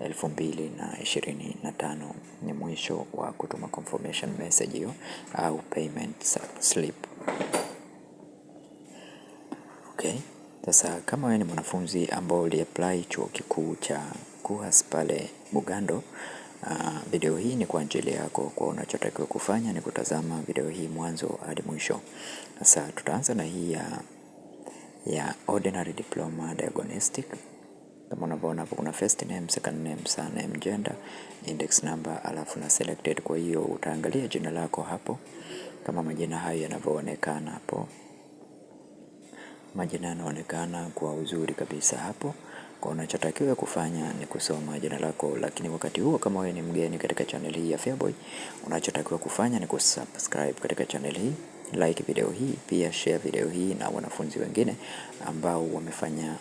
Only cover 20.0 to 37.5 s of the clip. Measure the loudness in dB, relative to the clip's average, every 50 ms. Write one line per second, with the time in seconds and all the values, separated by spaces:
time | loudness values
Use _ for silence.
20 | 2 2 2 2 2 0 0 -2 0 0 2 2 2 0 0 -2 -2 -2 -2 -2
21 | -2 -2 -2 0 -2 -2 -2 -2 -4 -4 -4 -4 -2 -2 -2 0 2 2 0 0
22 | -2 -10 -14 -12 -10 -10 -10 -10 -12 -12 -2 4 8 8 8 8 6 -2 -4 -2
23 | 0 2 2 4 4 4 4 2 2 0 0 0 2 2 2 0 0 -2 -4 -6
24 | -8 -10 -16 -18 -20 -20 -20 -20 -18 -18 -16 -14 -14 -14 -14 -14 -16 -18 -14 -6
25 | -2 0 0 0 0 -2 -4 -4 0 2 2 4 4 4 2 2 -2 -2 -4 -6
26 | -4 -4 -2 -2 -2 -2 -2 -2 -2 -2 -2 -2 -2 -2 0 -2 -2 -2 0 0
27 | 0 0 0 0 -4 -4 -8 -12 -12 -14 -20 -20 -20 -20 -20 -20 -20 -20 -20 -14
28 | -10 -8 -6 -2 -2 -2 -2 0 0 0 0 0 -2 -4 -2 -2 -2 -2 0 2
29 | 2 2 2 2 0 -4 -2 -2 0 0 0 0 0 -2 -2 -2 -2 -2 -4 -2
30 | -2 -2 0 0 -2 -2 -2 -4 -2 -2 -2 -2 0 0 0 0 0 -2 -2 -4
31 | -10 -12 -12 -12 -12 -14 -14 -10 -6 -4 -2 0 2 4 4 4 4 2 -2 -2
32 | -2 -4 -4 -2 -4 -4 -4 -4 -4 -4 -4 -2 2 4 4 4 4 0 -2 0
33 | 0 0 0 0 0 0 0 2 2 2 2 2 2 2 0 0 0 -2 0 0
34 | 2 2 2 2 2 2 0 0 0 0 0 0 0 0 0 -2 -2 -2 -4 -4
35 | -2 -4 -4 -4 -6 -14 -16 -14 -12 -10 -10 -10 -10 -10 -12 -8 -4 -2 0 0
36 | 0 0 0 0 0 0 0 0 0 0 0 0 0 -2 -2 -2 0 2 2 2
37 | 0 -2 -2 -2 0 -2 -2 -2 -4 -6